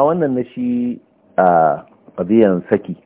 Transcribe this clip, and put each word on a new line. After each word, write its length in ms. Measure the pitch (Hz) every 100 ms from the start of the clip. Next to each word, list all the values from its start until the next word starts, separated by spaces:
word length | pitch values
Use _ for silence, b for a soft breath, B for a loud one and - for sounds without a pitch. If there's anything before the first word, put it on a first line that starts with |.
| 143
wannan 280 | 175 147 127
na 40 | 120 127
shi, 460 | 123 123 123 - _ _ _ -
a, 460 | 92 85 78 71 - _ - -
qadiyan 480 | 90 113 104 90 -
saki, 260 | 104 - 87